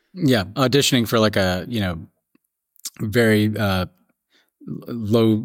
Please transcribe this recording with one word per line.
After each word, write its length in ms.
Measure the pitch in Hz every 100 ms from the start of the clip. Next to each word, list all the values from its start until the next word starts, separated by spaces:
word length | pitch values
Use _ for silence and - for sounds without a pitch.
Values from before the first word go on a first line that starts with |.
| _
Yeah, 320 | 185 156 120 92
auditioning 520 | 107 131 143 135 131 110
for, 140 | 120
like, 160 | 107 101
a, 280 | 92 92 87
you 100 | 117
know, 200 | 95 82 98 _ _ _ _ _ _ _ - -
very, 560 | 110 120 113 107 107 104
uh, 300 | 104 92 90
l-, 0 | - _ _ _ _ _ _ 302 - -
low 480 | 120 104 113 113 107